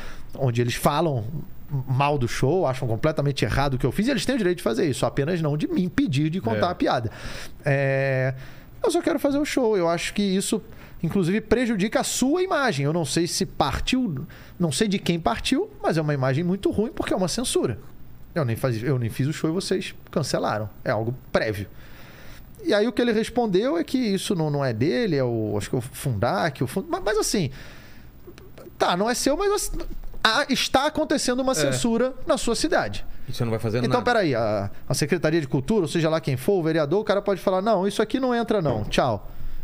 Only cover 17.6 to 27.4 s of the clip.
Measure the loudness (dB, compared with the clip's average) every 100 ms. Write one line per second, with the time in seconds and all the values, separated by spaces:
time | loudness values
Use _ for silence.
17.6 | 0 -2 -8 -16 -16 -16 -8 -2 -2 0
18.6 | 0 0 0 0 0 0 -2 0 -2 -2
19.6 | 0 -2 -4 -10 -6 -4 0 0 0 -2
20.6 | -4 -6 -2 -2 -2 -6 0 2 2 0
21.6 | -6 -12 -16 -16 -18 -16 -16 -16 -16 -8
22.6 | 2 4 4 2 2 2 0 0 2 4
23.6 | 2 0 0 0 2 0 0 0 0 0
24.6 | 0 2 2 2 2 2 2 0 0 -2
25.6 | -2 -2 -4 -6 -2 0 0 2 0 0
26.6 | -2 -2 -4 -2 0 0 2 0